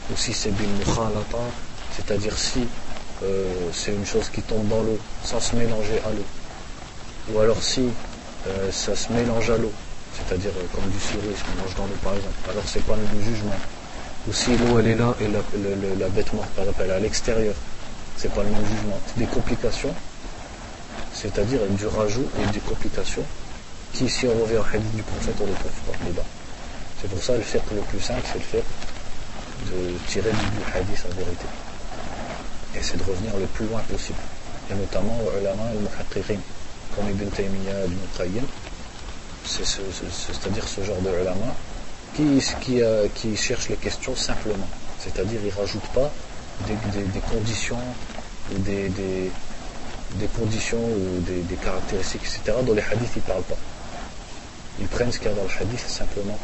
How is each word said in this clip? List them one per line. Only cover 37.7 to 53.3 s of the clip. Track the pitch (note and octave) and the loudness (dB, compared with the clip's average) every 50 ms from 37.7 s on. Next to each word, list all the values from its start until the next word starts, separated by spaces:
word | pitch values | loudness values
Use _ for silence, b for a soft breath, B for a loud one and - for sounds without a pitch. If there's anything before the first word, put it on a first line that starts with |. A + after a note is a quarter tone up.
| G2 G2 F#2+ | -2 -2 -2
Ibn | F2+ F2 F#2+ F2+ F2 - | -2 -2 -2 -2 -2 -2
Qayyim, | - F#2 F2+ F#2 A#2 C3 C#3 - - - - - - - - - - - - - - - - - - - | -2 -2 -2 -2 0 -2 -2 -2 -4 -8 -10 -10 -10 -12 -12 -12 -12 -12 -12 -10 -12 -12 -12 -12 -10 -8
c'est | - - - F#2 | -6 -4 -2 -2
ce, | - - - G2 G2 | -2 -2 -2 -4 -6
ce, | F2+ - - F2 | -6 -6 -8 -8
ce, | F2 - - - F2+ | -8 -6 -6 -6 -6
c'est-à-dire | - - G2 G2 G2+ G2+ - | -4 -4 -4 -2 -2 -4 -4
ce | - - F#2+ | -4 -4 -4
genre | G2 G2+ F#2 | -4 -2 -2
de | F#2 F#2+ | -2 -2
ulama | F#2 E2+ F#2 F#2 F2+ G2 A2 B2+ - - - - - - - - - - - - - | 0 0 0 0 0 0 0 0 0 -2 -4 -6 -8 -8 -8 -8 -8 -10 -10 -8 -2
qui, | - D3+ D3 C#3 C3+ B2+ - - - | 0 2 4 4 4 2 2 -2 -4
qui, | - - B2+ B2 A#2 | -2 0 2 2 4
euh, | A2+ A2+ G#2+ G#2 G#2 - | 4 4 4 2 2 0
qui | - - A#2 G#2+ | -2 -4 -2 -2
cherche | G#2 - - B2 - - - | 0 0 0 0 0 0 0
les | A2 | -2
questions | G#2 - G#2 - - - - B2+ | -2 -2 -2 -4 -4 -4 -4 -4
simplement. | - - - A#2+ A2 - A2 G2+ F#2 G2+ - - - - - - - | -2 0 0 0 0 0 0 -2 -2 -2 -2 -4 -4 -4 -4 -4 -4
C'est-à-dire | - F#2 F2 - F#2 G2+ A#2 A2+ G2+ | -4 -4 -2 -2 -2 -2 -2 -2 -2
ils | G#2 F#2+ | -2 -2
rajoutent | G2+ G2+ F#2+ - G#2 - - - | -2 -2 -2 -4 -4 -4 -2 2
pas | - C#3 D3 - - - - - - - - - - G#2 G#2 | 2 2 2 0 -4 -6 -8 -10 -10 -10 -10 -8 -6 -4 -4
des, | G#2+ G#2+ A2 G#2 G2 | -4 -4 -2 -2 -2
des, | G2+ G2+ F#2+ | -2 -2 -2
des | G2 G2+ | -2 -2
conditions | - - - A#2 G#2+ A2+ A2 - - - A#2+ A#2+ B2 B2 B2 - - - - - - - - - - G2 G2 | -2 0 0 0 0 0 0 0 0 -2 -2 -2 -4 -4 -6 -6 -8 -8 -8 -8 -8 -8 -8 -6 -4 -4 -2
ou | G2 | 0
des, | F#2+ G2 G2+ G2 G2 F#2+ | 0 0 0 0 0 -2
des, | F#2+ G2+ G2 F#2+ F#2+ F#2+ F#2 F#2 F#2 - - - - - - - - - - - - - - - - | -2 -2 -2 -2 -2 -2 -2 -2 -2 -2 -2 -4 -4 -4 -6 -8 -8 -6 -6 -6 -6 -6 -6 -6 -4
des | F#2+ G#2 | -2 -2
conditions | G#2 - A#2 A2+ G#2+ A2 G#2+ - - - A#2 | 0 0 0 0 0 0 -2 -2 0 0 0
ou | A#2 A#2 A2+ G2+ F#2 F#2 F2+ F2+ | 0 0 0 0 -2 -2 -2 -2
des, | F2 F2+ F#2 F2+ | -2 -2 -2 -2
des | F2 F2+ F#2 | -4 -4 -4
caractéristiques, | - - F#2 F2+ F2+ - - A2+ F#2+ F2+ - - A#2+ - | -2 0 0 0 0 0 0 0 0 0 0 0 -2 -4
et | - | -4
cetera, | - - - - G#2+ B2 B2+ | -4 -2 0 0 2 2 2
dont | B2 G#2+ | 2 2
les | G#2 - | 2 2
hadiths | - G#2+ A2+ A#2+ A#2 - | 2 2 2 2 2 2
ils | A2+ - | 2 2
parlent | - | 2